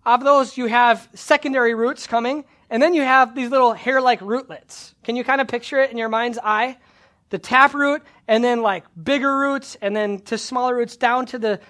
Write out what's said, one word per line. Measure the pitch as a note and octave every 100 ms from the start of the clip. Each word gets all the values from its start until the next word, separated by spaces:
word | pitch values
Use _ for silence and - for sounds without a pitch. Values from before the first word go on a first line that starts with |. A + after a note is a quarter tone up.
| A#3
off | A#3+
those, | C4+ C#4+ C4 B3+
you | A#3
have | A#3+ A#3+ A3 - -
secondary | - D4 D4 C4 A#3
roots | A3+ A#3+ - -
coming, | A#3 A#3 D4 - _ -
and | A#3
then | D#4+
you | E4
have | C4 C4 B3 B3+
these | A#3+
little | C4+ A#3+
hair-like | G3+ A#3+ C4+ B3+ A#3
rootlets. | G3 B3 C4 D#3 - - - _
Can | - A#3+
you |
kind | B3+ C4+
of | C4
picture | A#3+ - C#4
it | C4+
in | A#3
your | A3+
mind's | A3 A#3+ A#3
eye? | G#3+ G#3+ B3+ B3+ _ _ _ _ _
The | F#3+
tap | - B3+ C#4
root, | C#4+ C#4+ D4 - _ -
and | A3
then, | B3 A#3
like, | A3 F#3 - E3
bigger | D#3+ C#4 C#4 C#4
roots, | C#4 C#4 - -
and | G3+ G#3+
then | G#3 G3
to | - A3
smaller | - B3+ B3 B3
roots, | A#3 -
down | A#3+ B3+ B3+
to | B3
the | A3 G3